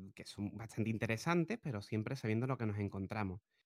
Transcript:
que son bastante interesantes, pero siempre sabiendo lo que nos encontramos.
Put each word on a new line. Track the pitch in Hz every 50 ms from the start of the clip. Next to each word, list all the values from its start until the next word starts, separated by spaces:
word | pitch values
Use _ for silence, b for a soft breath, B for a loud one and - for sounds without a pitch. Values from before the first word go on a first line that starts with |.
| 92 98 -
que | - -
son | - - - 101 101 - 107
bastante | 113 110 - - 107 110
interesantes, | 117 101 - 110 113 113 - 165 170 175 165 - 220 -
pero | - 160 117 104
siempre | 104 - 113 107 107 - 135
sabiendo | 135 - 110 110 113 123 131
lo | 135 -
que | 117
nos | 107 101 104
encontramos. | 104 98 - 98 98 92 107 110 104 95 90 98 _ _ _ _ _ _ _